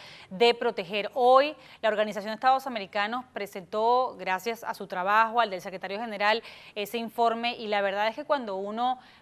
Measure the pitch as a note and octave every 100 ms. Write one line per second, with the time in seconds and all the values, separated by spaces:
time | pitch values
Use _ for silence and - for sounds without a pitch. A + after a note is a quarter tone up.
0 | - - - F#3 A#3 A#3 A#3+ G#3+ F3 G#3
1 | G3 C#4 B3 C4 D4 D4+ - - A3 G#3
2 | G#3+ G#3+ G3+ A3 C4 C4+ C4+ A#3 F#3+ G#3
3 | G#3 B3 B3 A3 G3 G3+ E3+ G#3+ A3+ B3
4 | B3+ F#3+ F3+ F#3 A3+ A3+ F#3 A3+ G3 F3+
5 | F#3 G#3+ A3+ A#3 A3 F#3 F#3+ F#3 F#3 G3
6 | A#3 G3+ G#3 A3+ - - - - G3+ A#3
7 | A3+ - A#3 A3+ A#3+ A#3+ G#3+ G#3 G3 G3
8 | A3 A3+ D4 C#4+ A3+ F#3+ G3+ A3 B3 B3+
9 | - -